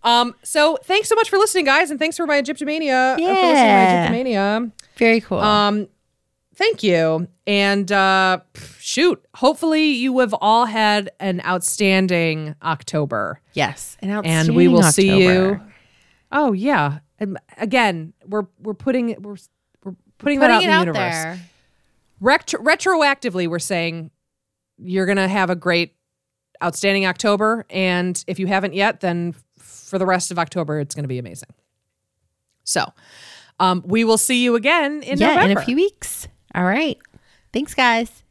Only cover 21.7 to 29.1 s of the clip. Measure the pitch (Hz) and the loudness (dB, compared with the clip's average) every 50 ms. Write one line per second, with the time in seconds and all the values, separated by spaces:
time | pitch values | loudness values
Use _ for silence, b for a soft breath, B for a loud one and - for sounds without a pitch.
21.7 | _ _ _ _ _ _ _ _ _ _ 196 247 285 320 - - - - 226 294 | _ _ _ _ _ _ _ _ _ _ 2 2 2 2 0 -6 -8 -2 0 0
22.7 | 320 - - 381 370 320 294 285 277 277 - 233 175 185 175 165 170 170 - - | 0 2 2 0 2 2 2 2 0 _ -4 -6 -4 -2 -4 -2 -4 -4 -4 -4
23.7 | 196 170 165 170 165 165 160 156 _ _ _ _ _ _ _ _ _ _ _ _ | -4 -2 -2 -4 -6 -8 -14 -16 _ _ _ _ _ _ _ _ _ _ _ _
24.7 | _ _ - 180 180 190 185 185 202 196 190 185 190 202 190 175 180 170 147 180 | _ _ -10 -4 -2 -2 0 0 0 0 0 0 0 0 0 0 -2 -4 -2 0
25.7 | 170 170 170 160 _ _ _ _ _ _ _ _ _ _ _ _ _ - - 175 | 0 0 -2 -4 _ _ _ _ _ _ _ _ _ _ _ _ _ -6 -6 -6
26.7 | - - - 196 196 196 190 185 175 - - 214 208 196 214 214 226 226 202 _ | -4 -2 0 0 0 2 0 -2 -2 0 0 0 0 2 2 0 0 -2 -6 _
27.7 | - 185 190 185 180 180 180 185 175 - - - 185 190 190 185 196 190 190 190 | -6 -4 -2 0 0 -2 -2 -4 -6 -6 -8 -8 -6 -4 -2 -2 0 0 -2 -2
28.7 | 160 196 196 226 - _ - 180 | -2 0 0 0 0 _ -4 -4